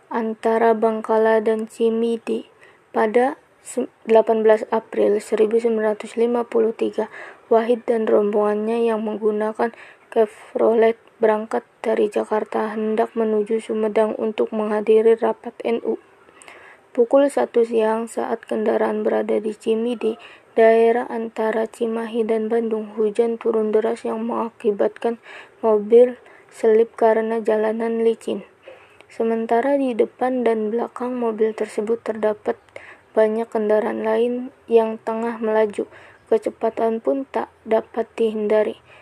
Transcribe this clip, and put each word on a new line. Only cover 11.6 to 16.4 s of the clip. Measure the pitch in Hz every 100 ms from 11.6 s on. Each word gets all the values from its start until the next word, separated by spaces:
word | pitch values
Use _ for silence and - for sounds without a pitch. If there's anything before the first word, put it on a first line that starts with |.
| - _
dari | 233 226 214
Jakarta | 220 220 214 214 220 220
hendak | 220 220 220 226 226
menuju | 220 214 208 226
Sumedang | - 220 214 208 214 220
untuk | 220 214 233 220
menghadiri | 214 214 214 220 226 226
rapat | 226 220 240 - 240
N | 233
U. | - - _ _ _ -